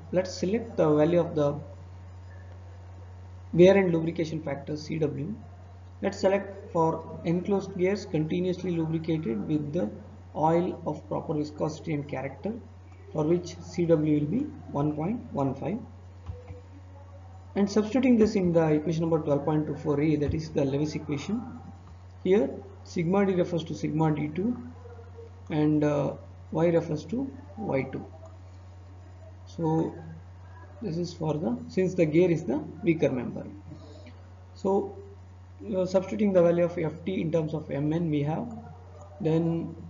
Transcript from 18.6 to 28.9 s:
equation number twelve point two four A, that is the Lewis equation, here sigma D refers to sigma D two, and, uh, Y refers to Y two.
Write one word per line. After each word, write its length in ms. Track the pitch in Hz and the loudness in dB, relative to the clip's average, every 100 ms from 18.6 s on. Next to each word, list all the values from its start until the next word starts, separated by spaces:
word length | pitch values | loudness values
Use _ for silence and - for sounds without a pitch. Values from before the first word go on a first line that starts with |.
| 156 | 6
equation 260 | 151 175 160 | 4 4 2
number 180 | 165 160 | 2 2
twelve 280 | 151 143 156 | 4 2 2
point 200 | 151 151 | 2 0
two 100 | 139 | -2
four 220 | 156 143 | 0 2
A, 180 | 156 147 | 4 4
that 180 | 143 | 2
is 160 | 156 - | 0 -2
the 120 | - | 0
Lewis 320 | 139 139 151 | 2 2 0
equation, 480 | 151 - 147 - 226 - - - - - - - - | -2 -4 -4 -2 -2 -4 -10 -14 -16 -18 -20 -18 -4
here 280 | 185 202 269 - - - | 4 4 4 -2 -12 -16
sigma 400 | - 185 165 196 | -8 -2 2 4
D 80 | 196 | 4
refers 320 | 180 165 170 | 4 2 0
to 100 | - | -4
sigma 400 | 151 151 151 156 | -4 -2 2 2
D 140 | 147 151 | 2 -2
two, 300 | 180 220 247 - - - - - - - - - | -2 -2 -2 -6 -14 -16 -16 -16 -16 -18 -16 -4
and, 340 | 156 151 151 | 2 4 4
uh, 300 | 147 147 147 - - - - | 4 2 0 -4 -12 -18 -6
Y 140 | 160 175 | 2 4
refers 400 | 165 160 151 - | 4 2 -4 -4
to 240 | 240 277 - - - | -4 -4 -8 -14 -8
Y 280 | 190 135 127 | -2 0 0
two. 140 | 131 - - - - - - - - - | -6 -10 -14 -18 -18 -20 -20 -20 -20 -20